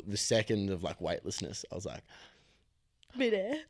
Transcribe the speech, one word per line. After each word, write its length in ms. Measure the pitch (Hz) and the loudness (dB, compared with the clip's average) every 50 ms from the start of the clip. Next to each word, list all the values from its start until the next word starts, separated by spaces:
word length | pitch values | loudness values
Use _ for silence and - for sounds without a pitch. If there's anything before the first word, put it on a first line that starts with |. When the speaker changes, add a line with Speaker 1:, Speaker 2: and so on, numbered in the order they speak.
| - | 0
Speaker 1:
the 100 | 101 101 - | -2 -2 0
second 500 | - - 120 110 101 - 110 104 98 98 | 2 4 4 4 4 4 2 2 2 0
of, 120 | 95 82 | 0 0
like, 180 | 90 76 - - | -2 -4 -4 -2
weightlessness, 640 | 87 80 85 - - 87 - - 90 69 98 - - - | -2 -2 -2 -2 -2 -4 -4 -4 -4 -6 -6 -8 -8 -8
I 20 | - | -8
was 120 | 87 - | -6 -6
like, 160 | 76 57 - - - - - - - - _ _ _ _ _ _ _ _ _ _ _ _ _ _ - - | -6 -8 -10 -12 -18 -20 -20 -20 -20 -20 _ _ _ _ _ _ _ _ _ _ _ _ _ _ -8 0
Speaker 2:
Midair. 440 | 254 262 233 214 190 190 220 294 311 - | 2 2 4 4 2 2 0 -2 -4 -2